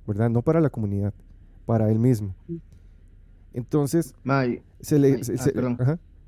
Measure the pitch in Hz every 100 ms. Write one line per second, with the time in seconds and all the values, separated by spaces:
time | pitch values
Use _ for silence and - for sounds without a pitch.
0 | - 101 117 117 120 160 151 - 107 101
1 | 101 - - - - - - 113 110 110
2 | 123 113 101 - - 170 - - - -
3 | - - - - - - 117 156 143 170
4 | 160 - 127 139 123 - - - - 151
5 | 139 131 120 113 127 - 123 120 127 170
6 | - -